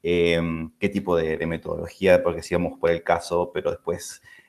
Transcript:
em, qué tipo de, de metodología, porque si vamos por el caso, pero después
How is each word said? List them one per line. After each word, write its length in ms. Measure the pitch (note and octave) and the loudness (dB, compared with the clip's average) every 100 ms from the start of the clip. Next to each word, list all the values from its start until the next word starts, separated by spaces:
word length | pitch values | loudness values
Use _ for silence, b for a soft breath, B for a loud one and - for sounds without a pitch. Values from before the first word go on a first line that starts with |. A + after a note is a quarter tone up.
em, 680 | E2+ F2 E2+ E2+ E2 E2 D#2+ _ | 0 2 4 2 0 -4 -8 _
qué 100 | G2 | -2
tipo 260 | G2+ - E2+ | -2 0 0
de, 220 | D#2+ D#2+ | 0 -2
de 100 | E2 | -4
metodología, 760 | E2 - D#2+ E2+ - F#2 F2+ | -4 -6 -8 -8 0 6 6
porque 200 | F2+ E2+ | 4 -4
si 120 | - F2 | -4 -2
vamos 240 | E2+ - | -2 0
por 120 | E2 | 0
el 120 | E2+ | 0
caso, 480 | - E2+ - F2 F2 | 0 -2 0 -2 -2
pero 200 | F2 E2+ | -4 -4
después 500 | E2+ - E2+ - - B B | -6 -6 -6 -8 -16 B B